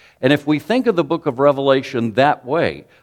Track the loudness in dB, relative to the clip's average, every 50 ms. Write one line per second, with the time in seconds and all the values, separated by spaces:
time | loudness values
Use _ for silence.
0 | _ _ _ _ 0 2 2 2 0 0 -2 -2 -2 -2 -2 0 0 0 0 0
1 | 0 -2 -4 -4 -4 -4 -2 2 2 2 2 2 2 2 2 2 0 -4 -4 -4
2 | -2 0 0 2 2 2 0 -2 -6 -6 -4 -2 -2 -4 -4 -8 -14 _ _ _